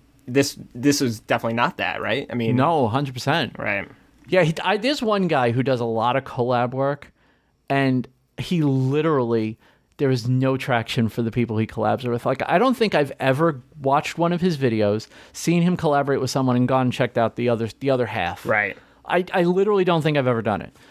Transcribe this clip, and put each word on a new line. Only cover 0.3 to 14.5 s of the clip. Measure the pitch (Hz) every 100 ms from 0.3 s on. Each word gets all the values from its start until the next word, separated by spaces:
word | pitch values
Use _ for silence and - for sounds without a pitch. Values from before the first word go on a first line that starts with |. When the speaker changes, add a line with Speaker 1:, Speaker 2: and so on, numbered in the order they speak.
| 127 - - -
Speaker 1:
this | 120 139 143
was | 131 110
definitely | - 120 117 117
not | 127 -
that, | 90 -
right? | 104 120 -
I |
mean | 120 113
Speaker 2:
No, | 123 147 165 117
hundred | 123 143
percent. | 123 - 165 123 -
Speaker 1:
Right. | 107 101 87 - _ _ -
Speaker 2:
Yeah, | 185
he, | 160 165
I, | 180 208
there's | 240 294
one | 220 202 180
guy | 147 123
who | 120
does | 135 127
a | 117
lot | 113 117 131
of |
collab | 131 - 123 123 123
work, | 131 139 143 - _ _ _ _ _ -
and | 139 135 127 120 _ _ -
he | - 175
literally, | 147 135 131 147 160 139 117 117 110 113 _ _ _ -
there | 139
is | 127 113
no | 127 131 131
traction | 135 120 110 - 113
for | -
the | 113
people | 123 113 110
he | 110
collabs | - 107 110 123
with. | 117 -
Like, | 131 -
I | 170
don't | 254 240
think | 220
I've | 160 135 -
ever | 135 135 165 135 - 156
watched | 135 143 - -
one | 170
of | 170
his | 180